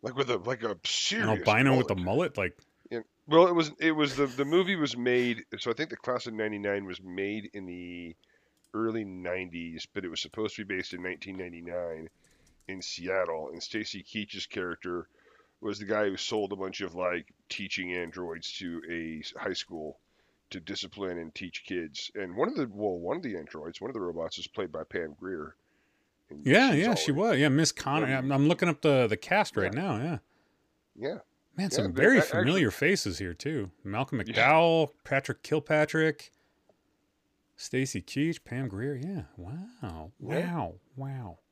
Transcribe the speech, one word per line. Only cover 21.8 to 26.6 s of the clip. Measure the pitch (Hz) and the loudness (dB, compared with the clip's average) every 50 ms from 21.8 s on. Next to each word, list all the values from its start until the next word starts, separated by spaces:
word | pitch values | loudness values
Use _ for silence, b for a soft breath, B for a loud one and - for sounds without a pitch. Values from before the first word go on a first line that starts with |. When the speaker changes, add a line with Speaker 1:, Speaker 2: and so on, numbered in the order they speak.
| 82 78 69 - - - _ | -4 -6 -8 -10 -12 -10 _
Speaker 1:
And | 104 98 90 87 | -8 -8 -6 -2
one | 104 147 214 | -2 -2 0
of | 302 | 0
the, | 269 143 120 | -2 -4 -4
well, | 98 101 104 104 90 87 | -4 -4 -2 -2 -2 -2
one | 85 87 131 | -2 -4 -4
of | 175 180 | -2 -4
the | 131 101 85 | -6 -6 -6
androids, | 76 73 - 80 76 82 85 - | -8 -10 -12 -10 -10 -10 -10 -8
one | 95 117 | -8 -8
of | 131 | -6
the | 117 | -4
robots | 95 87 82 82 82 80 - 90 | -4 -4 -4 -4 -6 -6 -6 -8
is | 87 | -10
played | - _ - 98 87 76 | -10 _ -6 -6 -6 -6
by | 80 80 | -8 -10
Pam | _ - 92 82 78 73 _ | _ -4 -4 -4 -4 -8 _
Grier. | - 92 95 80 76 73 - _ _ _ _ _ _ _ _ _ _ _ _ _ _ _ | -8 -8 -6 -6 -8 -10 -14 _ _ _ _ _ _ _ _ _ _ _ _ _ _ _
And | 73 73 73 | -16 -4 2
Speaker 2:
Yeah, | 131 135 208 | 6 8 8